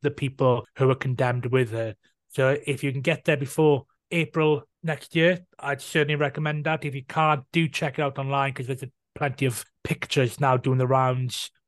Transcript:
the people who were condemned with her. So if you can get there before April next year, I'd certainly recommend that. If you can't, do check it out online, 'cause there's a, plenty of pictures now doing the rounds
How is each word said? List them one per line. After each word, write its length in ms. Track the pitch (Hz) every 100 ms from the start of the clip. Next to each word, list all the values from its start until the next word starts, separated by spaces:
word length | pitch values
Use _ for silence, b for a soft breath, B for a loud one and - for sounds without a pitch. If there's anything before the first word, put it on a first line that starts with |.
the 100 | 143
people 540 | - 139 135 131 120 - -
who 100 | 131
were 80 | 127
condemned 520 | 135 120 123 123 123
with 240 | 127 117
her. 240 | 113 113 - _ _ _
So 260 | - 131 143 -
if 180 | 131
you 80 | 139
can 100 | 135
get 240 | 139 147 -
there 100 | 139
before 500 | 139 - 156 139 - _ -
April 520 | 170 151 160 156 147 - _
next 320 | 160 147 - 165
year, 240 | 170 180 - -
I'd 220 | 139 139
certainly 340 | - 160 147 147
recommend 500 | 143 143 151 151 151
that. 200 | 156 147
If 100 | 135
you 80 |
can't, 400 | 131 160 156 147 -
do 160 | 170 160
check 320 | - 147 131
it 20 |
out 160 | 143 139
online, 360 | 135 139 139
'cause 140 | 131 123
there's 160 | 135
a, 80 | 131 _ _ -
plenty 300 | 143 131 131
of 180 | 113 - _
pictures 560 | - 170 - 143 123 -
now 160 | 139 127
doing 220 | 135 131
the 100 | 127
rounds 640 | 131 131 127 123 - - _